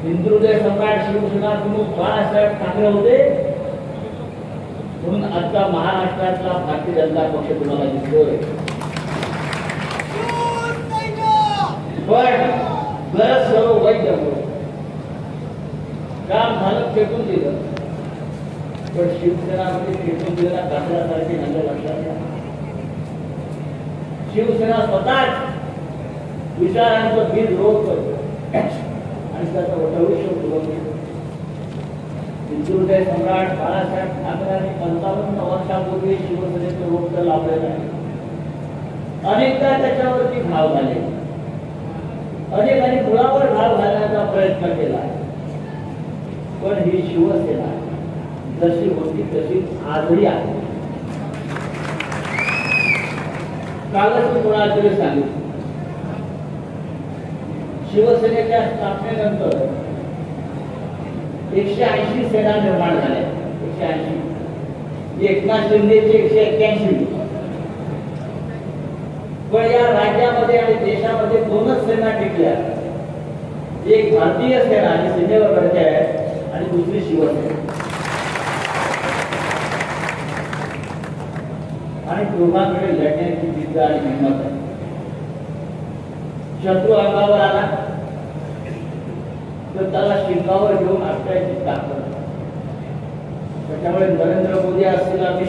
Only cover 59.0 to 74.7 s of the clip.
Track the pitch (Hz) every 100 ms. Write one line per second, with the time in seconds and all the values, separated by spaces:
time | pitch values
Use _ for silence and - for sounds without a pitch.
59 | 214 220 208 - - - - - - -
60 | - - - - - - - - - -
61 | - - 151 - - 190 202 208 233 -
62 | - 233 214 208 208 208 196 185 175 -
63 | - - - - - - - - - 151
64 | 156 156 - - - - - - - -
65 | - - 196 190 196 220 202 208 208 220
66 | - 214 - 214 214 214 214 202 - -
67 | - - - - - - - - - -
68 | - - - - - - - - - -
69 | - - - - - 220 226 240 240 214
70 | 214 214 240 240 226 240 226 220 196 -
71 | - 226 214 226 - 202 240 247 214 226
72 | 220 - - 165 165 - - - - -
73 | - - - - - - - - - 220
74 | - - 165 - 254 254 -